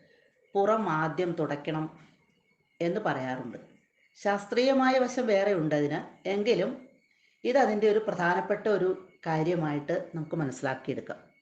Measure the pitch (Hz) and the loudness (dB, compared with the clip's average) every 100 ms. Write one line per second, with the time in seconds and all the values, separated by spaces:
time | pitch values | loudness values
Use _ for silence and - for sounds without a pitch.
0 | _ _ _ _ _ 196 202 220 190 156 | _ _ _ _ _ 0 2 2 0 0
1 | 160 151 175 170 151 143 - 156 160 - | 0 -2 -2 -2 -2 -4 -4 -4 -6 -10
2 | - _ _ _ _ _ _ _ 170 196 | -20 _ _ _ _ _ _ _ -2 0
3 | 170 131 127 127 120 - - _ _ _ | -2 -2 -4 -6 -8 -14 -18 _ _ _
4 | _ - 202 202 - 226 262 269 262 262 | _ -6 -2 -2 0 2 4 4 4 4
5 | 247 262 226 196 202 185 156 151 143 165 | 2 0 2 2 4 2 2 0 0 -2
6 | - - 185 202 220 180 214 - - _ | -6 -10 -4 -2 2 2 0 -6 -14 _
7 | _ _ _ _ 233 262 220 208 214 214 | _ _ _ _ 0 4 4 4 4 4
8 | 214 180 175 185 196 202 220 196 185 185 | 0 0 2 2 0 -2 0 2 2 -2
9 | - - 170 160 160 175 156 147 147 175 | -8 -12 -4 0 0 0 0 -2 -2 -4
10 | - 165 151 165 139 127 135 131 - 117 | -4 -8 -6 -4 -4 -4 -4 -4 -6 -8
11 | - - - _ | -8 -14 -16 _